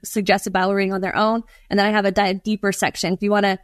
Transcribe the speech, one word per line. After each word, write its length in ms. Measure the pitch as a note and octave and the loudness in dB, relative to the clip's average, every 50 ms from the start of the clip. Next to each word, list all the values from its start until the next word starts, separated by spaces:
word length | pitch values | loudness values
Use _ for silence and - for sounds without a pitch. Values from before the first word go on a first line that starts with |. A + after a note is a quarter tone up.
| - | -10
suggested 500 | - - B3+ G3 F3+ G3 G3+ - G#3 F#3 | -8 -6 -2 2 2 2 2 0 -2 -2
Bible 200 | F#3 F#3 F#3+ G3+ | 0 0 0 0
reading 200 | G3 G3 F#3+ G3 | 0 0 0 -2
on 80 | F#3+ | -2
their 140 | F#3 F#3 - | -4 -2 0
own. 280 | - G#3+ A3 A3+ A#3 A3+ - - - _ - | 0 0 0 0 -2 -4 -8 -16 -20 _ -2
And 80 | G3+ | 0
then 80 | G3+ G3 | 2 2
I 60 | G#3+ | 2
have 140 | G#3+ G#3+ G3 | 2 2 0
a 60 | G3 | 2
dive 300 | F#3 G#3 G3+ F#3+ F#3+ F#3+ | 2 2 0 0 -2 -2
deeper 300 | - G#3+ G#3+ G3 - G3 | -2 -4 -4 0 -2 -2
section. 420 | F#3+ - G3+ C#3+ - - - E3+ F#3+ | -2 0 -2 -2 -2 -4 -4 -4 -2
If 80 | F3+ | -2
you 80 | G#3 G3+ | 0 0
wanna 300 | G#3 G#3 G3+ G3 F#3+ F#3+ | 2 2 2 0 0 -2